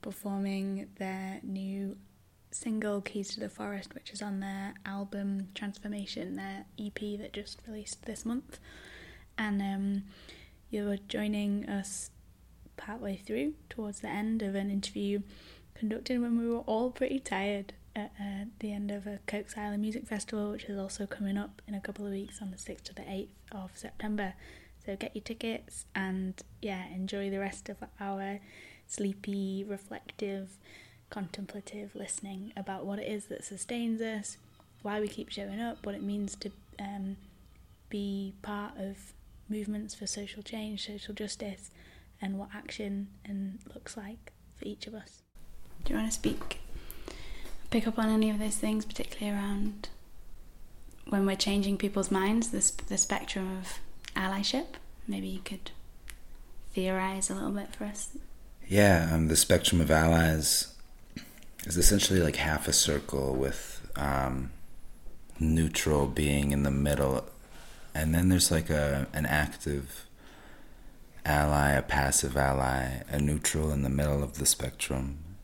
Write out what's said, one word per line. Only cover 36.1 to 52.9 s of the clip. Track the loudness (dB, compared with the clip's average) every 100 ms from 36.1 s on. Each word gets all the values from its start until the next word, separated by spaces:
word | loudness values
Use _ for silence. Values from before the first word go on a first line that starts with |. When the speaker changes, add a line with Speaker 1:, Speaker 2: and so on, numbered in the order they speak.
| -2 -2 -4
Speaker 1:
to, | -10 -10 -20 -10
um, | -8 -6 -6 -8 -12 -20 -20 -20 -20 -20 -8
be | -4 -2 -2 -4 -8
part | -8 -6 -8 -8
of | -8 -8 -16 -20 -20 -20 -6
movements | -4 -2 -4 -6
for | -8 -6
social | -6 -8 -10
change, | -10 -8 -6 -6 -6
social | -8 -10
justice, | -6 -6 -6 -8 -8 -14 -20 -20 -20 -20 -8
and | -4 -4
what | -6
action | -10 -12 -6 -4 -4 -6 -10
and | -8 -4 -4 -6 -14
looks | -16 -12 -12
like | -10 -12 -16 -20 -20
for | -12 -10
each | -8 -10
of |
us. | -12 -16 -20 _ -16 -12 -10 -10 0
Do | 2
you | 4
wanna | 2
speak, | 2 2 0 -2 -4 -4 -6 -6 -10 -10 -10 -8 -6 -4 -6 0
pick | 2 2
up | 2
on | 4
any | 6 4
of | 4
those | 0 0
things, | 2 0
particularly | 0 -4 -4 -2 -2 0
around | 0 2 2 0 -8 -10 -12 -12 -10 -10 -12 -14 -14 -12 -14 -14 0
when | 4 4
we're |
changing | 4 4 4 4 2
people's | 2 2 2
minds, | 4 6 4 4
the | 4
sp-, | 2 2
the | -2